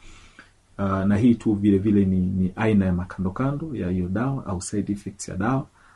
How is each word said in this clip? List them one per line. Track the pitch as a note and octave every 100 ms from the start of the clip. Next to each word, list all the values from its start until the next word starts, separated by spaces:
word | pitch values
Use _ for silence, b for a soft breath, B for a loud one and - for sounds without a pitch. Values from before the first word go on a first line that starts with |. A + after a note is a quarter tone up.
| B B B B B _ _ -
Uh, | G2 F#2+
na | G2 G#2
hii | A#2+
tu | A#2 A2+
vile | G#2 G#2 G2
vile | G#2 G2+
ni, | F#2+ F#2
ni | F#2 F#2 F#2 -
aina | A2 G#2 F#2+
ya |
makando | F2+ F2+ - F#2
kando | F#2+ C3+ C#3+ D#3+
ya | A2 F2+
hiyo | F#2 F2
dawa | G2+ C3 C#3 -
au | F2+
side | - G#2 G2
effects | G2+ - - -
ya | F2
dawa | G#2+ C3+ - b b